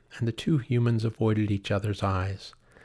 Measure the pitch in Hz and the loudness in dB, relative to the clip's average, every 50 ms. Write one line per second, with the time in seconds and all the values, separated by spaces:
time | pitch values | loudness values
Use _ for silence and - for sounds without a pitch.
0 | _ _ - - 117 117 113 - - - 165 139 117 - 123 120 120 120 117 113 | _ _ -8 -4 -2 -2 -2 -2 0 2 2 2 2 0 0 2 4 4 2 2
1 | 110 113 - - 113 110 107 107 107 104 104 98 - - 104 101 104 107 101 - | 0 -2 0 0 2 2 4 2 2 2 0 -2 -2 -2 -2 -2 0 -2 -2 -2
2 | - 98 95 92 92 95 95 - - - - - _ _ - - | 0 0 0 0 0 -2 -4 -8 -10 -16 -20 -20 _ _ -20 -20